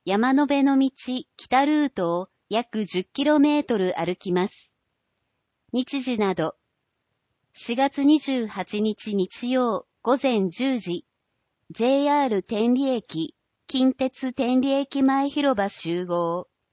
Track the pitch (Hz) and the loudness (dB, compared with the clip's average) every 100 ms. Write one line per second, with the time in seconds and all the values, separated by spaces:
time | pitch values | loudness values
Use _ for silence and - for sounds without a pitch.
0 | - 196 247 269 294 285 277 269 269 - | -4 0 2 2 2 2 2 4 2 -2
1 | - 254 - - - 254 285 302 285 - | -8 -10 -10 -18 0 2 4 2 0 -2
2 | 170 170 185 _ _ 214 240 220 202 180 | -2 -2 -4 _ _ -4 -4 -4 -4 -4
3 | 190 - 277 302 294 294 - 226 185 - | -6 -2 2 4 4 2 0 0 0 -2
4 | 170 180 - 180 190 - - _ _ _ | -4 -6 -2 0 -2 -4 -20 _ _ _
5 | _ _ _ _ _ _ _ 247 254 277 | _ _ _ _ _ _ _ -6 -4 -4
6 | 254 233 202 180 156 - _ _ _ _ | -4 -2 0 0 -4 -6 _ _ _ _
7 | _ _ _ _ _ - - 233 277 - | _ _ _ _ _ -14 -6 -2 0 2
8 | 277 302 - 262 214 202 185 208 220 208 | 4 4 2 -2 -4 -6 -6 -2 -2 -2
9 | 214 202 185 - 240 254 247 202 - _ | -4 -2 -2 -4 -2 0 0 -2 -6 _
10 | - 262 262 226 190 - 262 254 175 175 | -2 0 2 2 0 -2 -2 -2 -4 -8
11 | - _ _ _ _ _ - - 233 277 | -8 _ _ _ _ _ -18 -2 2 2
12 | 285 294 277 202 - 214 226 254 277 247 | 2 2 2 0 -2 0 2 2 0 -2
13 | - 160 165 - _ _ - 262 262 254 | -4 -6 -6 -8 _ _ -6 0 2 2
14 | 262 - 262 254 240 254 262 269 277 277 | -4 -4 -8 -4 0 2 2 0 -2 0
15 | 269 269 285 285 285 226 202 - 160 175 | 2 2 0 0 0 2 -2 -4 -4 -4
16 | 180 175 170 170 - _ _ | -2 -2 -2 -4 -8 _ _